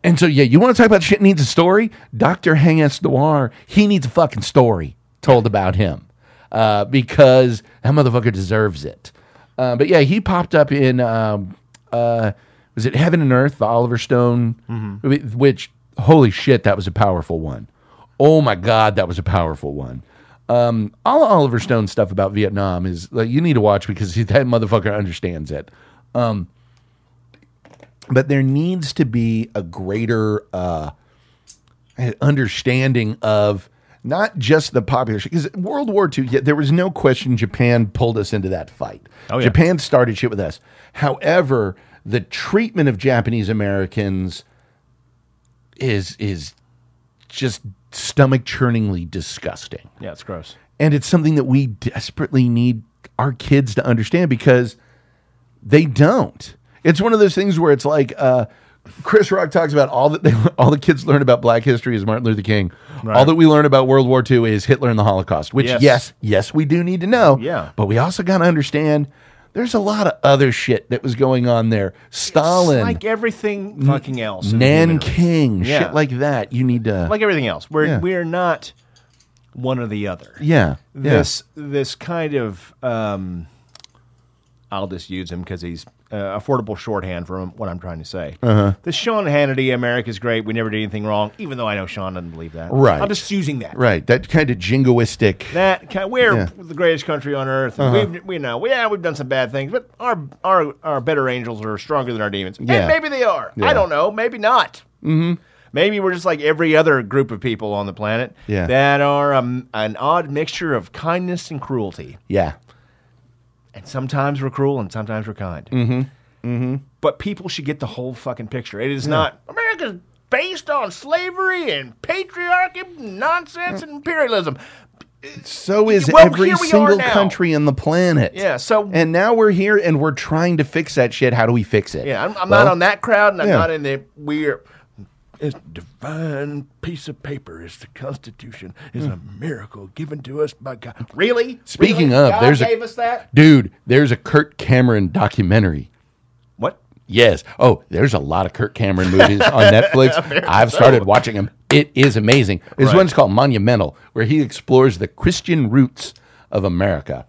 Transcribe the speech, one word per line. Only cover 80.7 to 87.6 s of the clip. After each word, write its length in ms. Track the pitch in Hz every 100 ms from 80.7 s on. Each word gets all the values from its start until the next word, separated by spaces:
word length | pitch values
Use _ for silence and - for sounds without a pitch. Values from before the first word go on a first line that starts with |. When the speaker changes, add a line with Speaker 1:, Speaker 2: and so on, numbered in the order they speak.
| 67 _
Speaker 1:
Yeah. 160 | - 139 -
Speaker 2:
This, 240 | - - _
this 400 | 156 147 139 131 -
kind 380 | - 170 156
of, 380 | 143 113 92 - _
um, 640 | 127 113 107 101 92 87 80 _ _ - - _ _ _ _ _ _ _ _
I'll 140 | 98 95
just 240 | 92 -
use 200 | 92 87
him 100 | 90
'cause 160 | 90 92
he's, 220 | 87 85 - _ _
uh, 260 | 107 98 104
affordable 380 | 120 131 107 101
shorthand 500 | - 101 90 87 85
for 180 | 92 92
what 220 | 113